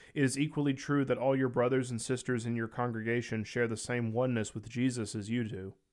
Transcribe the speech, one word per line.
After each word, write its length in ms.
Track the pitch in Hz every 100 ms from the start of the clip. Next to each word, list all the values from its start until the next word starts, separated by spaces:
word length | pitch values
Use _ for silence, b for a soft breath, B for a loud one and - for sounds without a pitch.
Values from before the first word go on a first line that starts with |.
| B
It 100 | 151
is 120 | 135 135
equally 380 | 151 151 143
true 300 | 135 - 143
that 120 | 135 120
all 200 | 127 135
your 120 | 131
brothers 440 | 120 123 127 123
and 100 | 117
sisters 420 | - 127 - 123
in 120 | 117 117
your 100 | 113
congregation 800 | - 120 113 110 120 117 113
share 240 | 107 123 117
the 80 | 110
same 360 | - 123 117
oneness 400 | 113 127 117 104
with 160 | 110 98
Jesus 460 | 120 127 120 104
as 160 | 110 101
you 140 | 120
do. 300 | 110 95 95 - _